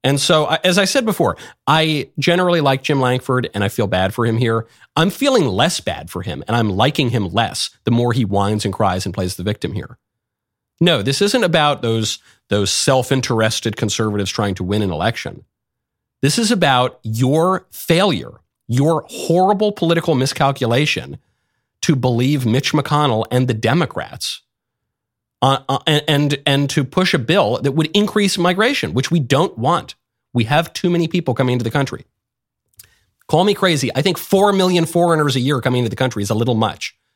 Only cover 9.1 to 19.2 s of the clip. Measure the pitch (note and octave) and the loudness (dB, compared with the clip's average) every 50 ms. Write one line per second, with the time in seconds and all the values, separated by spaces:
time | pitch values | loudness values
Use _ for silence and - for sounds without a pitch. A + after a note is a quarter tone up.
9.1 | E2+ - F#2+ F2+ - - F2 G#2 G#2 - - D#2 G2 - C#2 - - _ _ _ | -6 -4 -4 -4 -6 -6 -4 -6 -6 -4 -6 -8 -8 -8 -10 -12 -16 _ _ _
10.1 | _ _ _ _ _ _ _ _ _ _ _ _ _ - D#3+ F3 D#3+ A#2 F#2+ C3 | _ _ _ _ _ _ _ _ _ _ _ _ _ 0 2 2 2 2 0 -2
11.1 | C#3 - G3+ G#3 - B3 G#3+ E3+ D#3+ E3 D3+ D3 C#3+ - - A#2 A2+ A2+ A2 - | 0 0 0 0 2 2 0 2 2 2 2 2 0 -2 -2 -2 0 0 -2 -4
12.1 | - - _ _ _ _ _ - G2+ G#2 G2+ - - - - - C3+ C3 A#2+ - | -6 -8 _ _ _ _ _ -2 -2 0 0 0 -2 -2 0 2 2 2 2 0
13.1 | C3+ C3 A#2+ - B2 A2+ A2 G#2+ - - - A2+ G#2 - A#2+ G#2 - - A2 G#2+ | 0 -2 0 -2 0 0 0 0 0 -2 -4 -6 -4 -2 -4 -4 -2 -2 -2 -2
14.1 | G#2 G#2 G2 F#2+ - - G#2 G2+ F#2 - F#2 F2+ G2+ G#2+ G#2 F#2+ E2 D2+ F2 A2+ | -2 -2 -4 -4 -4 -4 -2 -2 -2 -4 -4 -4 -2 -2 -2 -2 -2 -2 -2 -2
15.1 | A#2 - - - - - - _ _ _ _ _ _ _ _ _ _ _ _ _ | -2 -4 -10 -12 -14 -14 -20 _ _ _ _ _ _ _ _ _ _ _ _ _
16.1 | _ - - C#3+ - A#3 A#3 G#3 A#3+ F#3 E3+ C#3 C3 B2 B2+ B2 - - - A2+ | _ -2 -2 0 0 0 0 0 2 2 4 4 4 4 2 0 -2 -8 -10 -8
17.1 | G#2+ A2 C3 B2+ C#3+ D#3+ E3+ F#3 F#3 F3+ - _ - - - - E3 E3+ G3 G3+ | -2 0 0 2 2 2 2 2 0 -2 -4 _ -18 -14 -2 0 2 2 2 2
18.1 | C#3 D#2+ B1 - - - _ _ _ _ _ - A2+ B2+ C#3 D#3+ E3 D3+ - - | 0 -2 -4 -10 -16 -20 _ _ _ _ _ -4 0 2 2 2 2 0 -4 -8
19.1 | - - | -12 -10